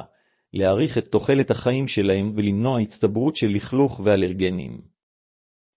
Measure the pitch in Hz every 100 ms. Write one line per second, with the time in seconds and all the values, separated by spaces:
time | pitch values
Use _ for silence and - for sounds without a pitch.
0 | - _ _ _ _ 92 95 98 156 117
1 | - 107 - 139 127 110 123 131 135 -
2 | 98 98 104 107 104 101 123 123 107 -
3 | 104 107 139 156 110 101 - 131 139 120
4 | 101 98 92 92 92 92 64 58 - _
5 | _ _ _ _ _ _ _